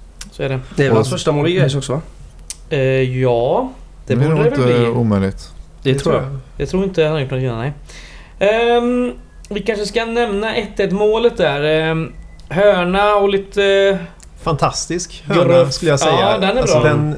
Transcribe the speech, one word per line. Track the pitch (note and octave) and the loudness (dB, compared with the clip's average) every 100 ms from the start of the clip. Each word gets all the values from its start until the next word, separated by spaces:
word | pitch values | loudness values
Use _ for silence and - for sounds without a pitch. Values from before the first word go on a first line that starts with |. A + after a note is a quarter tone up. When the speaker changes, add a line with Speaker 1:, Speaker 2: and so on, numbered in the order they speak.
| - - - | -20 -18 -18
Speaker 1:
Så | - | -8
är | C#3 | -6
det. | C3 - - | -6 -6 0
Speaker 2:
Det | |
är | C#3 | 2
väl | |
Speaker 3:
Och | - | 2
Speaker 2:
hans | C3 | 2
första | - D#3 | -2 -2
mål | D3 D#3+ | 0 0
i | |
Gais | F3+ - C#3 | 2 0 -2
också, | - | -4
va? | C3+ - - - - - - - | -6 -8 -16 -20 -20 -18 -18 -6
Speaker 1:
Eh, | D3 C3 C3 B2+ B2+ | -2 0 0 0 0
ja, | B2+ A#2 B2+ G3+ C4 - - - - | 0 0 2 0 -2 -8 -20 -18 -4
det | A#2+ | 0
Speaker 3:
Det | D#3 | 2
är | |
Speaker 1:
borde | D#3+ | 2
Speaker 3:
nog | D#3+ | 2
Speaker 1:
det | |
väl | C4 B2 | 2 2
Speaker 3:
inte | A#2+ | 2
Speaker 1:
bli. | A#2 | 2
Speaker 3:
omöjligt. | A#2+ A2+ G2+ G2 - - - - - | 0 2 2 0 -4 -12 -18 -20 -6
Speaker 2:
Det | C3+ | -2
Speaker 4:
Det | C#3 | 0
Speaker 2:
tror | - | 0
Speaker 4:
tror | - | -2
Speaker 2:
jag. | C3+ | -2
Speaker 4:
jag. | C#3 - - | -10 -12 -10
Speaker 1:
Jag | C#3 | -4
tror | F#3 | -2
inte | G3 F#3 | -2 0
han | D#3 | 0
har | D#3 | 0
gjort | C3+ | -4
något | B2+ | -4
innan, | C3 A#2 | -4 -4
nej. | C3+ D3 - - - - - - | -6 -8 -16 -20 -20 -20 -20 -2
Ehm, | G3 A3+ A#3 A#3+ A#3+ B3 B3 A#3+ - - - | 0 2 2 2 2 0 -2 -6 -16 -20 -10
vi | G#3+ | -6
kanske | - G#3+ G3+ | -4 -4 -2
ska | A3+ A3+ | -4 -2
nämna | A#3 A#3 G3+ A3 A3+ | -2 -2 -2 -2 -4
ett | G#3 - | -4 -2
ett | F#3+ | -2
målet | G3 G#3+ A3 A#3 A#3 | 2 2 2 2 2
där. | D#3 C#3+ | 0 2
Ehm, | D3+ D#3 D#3+ D#3+ D#3+ - - - - | 2 2 0 -2 -4 -10 -18 -20 -6
hörna | D#3 G#3 F#3 F3 F#3+ G#3 G#3 | 2 4 4 2 2 4 4
och | G3+ | 2
lite | G3 G3+ G3+ G3 G3 G3 F#3+ F3 - - - | 0 -2 0 2 4 2 0 -4 -16 -20 -8
Speaker 4:
Fantastisk | F3+ D3 D3+ - - E3+ - - - | -4 0 -2 -2 -6 -6 -8 -12 -2
Speaker 1:
gruff. | E3+ | 2
Speaker 4:
hörna, | E3+ F3 C#3+ | 4 4 4
skulle | - E3 | 0 0
jag | C#3 | 2
säga. | D#3+ E3+ | 2 2
Speaker 1:
Ja, | G3 G#3+ | 2 2
den | F#3+ A#3+ | 0 0
är | |
Speaker 4:
Alltså, | A#3 D#3 | 2 2
Speaker 1:
bra. | D#3 | 2
Speaker 4:
den | D3 D3+ | 2 0